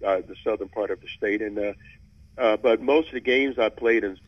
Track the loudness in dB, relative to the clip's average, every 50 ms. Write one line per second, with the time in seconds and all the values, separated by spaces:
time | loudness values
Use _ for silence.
0 | -2 -2 -2 -2 -2 -8 -16 -8 -6 -4 -4 -4 -6 -8 -6 -6 -6 -4 -6 -8
1 | -10 -14 -10 -6 -4 -2 -2 -2 -4 -6 -6 -6 -6 -6 -8 -10 -16 -20 -20 -20
2 | -20 -20 -20 -20 -20 -16 -6 0 2 2 2 2 4 2 2 4 4 2 2 2
3 | 2 0 -6 -4 0 0 2 2 2 0 0 0 0 0 0 0 2 2 2 2
4 | 0 -2 -6 -10 -16